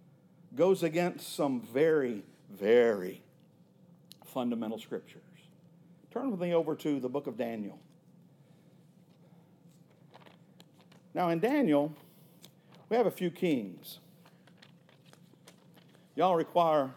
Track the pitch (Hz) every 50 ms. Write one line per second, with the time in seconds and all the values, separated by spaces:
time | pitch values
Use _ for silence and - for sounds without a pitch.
0 | - _ - _ _ _ _ - - - - 123 165 190 190 180 170 165 156 170
1 | 175 180 - - - - - - 156 143 131 120 110 107 113 131 156 165 156 151
2 | 135 120 117 104 - - - _ _ - 101 95 98 104 117 123 117 117 107 98
3 | 90 92 98 - - _ _ _ _ _ _ _ _ _ _ _ _ - - -
4 | _ - - - - - - 131 123 120 120 113 113 110 113 110 - - 117 98
5 | - - - - - - - - - - _ _ _ _ _ _ - - - _
6 | _ - - 247 262 269 208 175 180 175 170 165 165 156 151 - - 156 143 135
7 | 123 127 123 110 - 135 117 110 120 117 117 110 104 98 92 - - - _ _
8 | _ _ _ - - - _ _ _ _ - _ _ _ - - _ _ _ _
9 | - _ _ _ - - - - - _ _ _ _ - - - - _ _ _
10 | - - - - - - - - _ _ _ - - _ _ _ - _ - -
11 | _ _ - 170 180 170 170 165 175 233 285 302 269 165 147 143 147 156 151 -
12 | - - - - - - - - - - _ _ _ _ - - - - 214 240
13 | 226 185 - - 196 170 - - 185 180 147 123 104 95 85 - - - - -
14 | - - - - - - - - _ - - - - - - - _ _ - _
15 | _ - - - - _ - _ _ - - _ _ - - - - - - -
16 | _ _ _ - 180 185 180 165 160 - - 175 170 160 156 151 135 131 131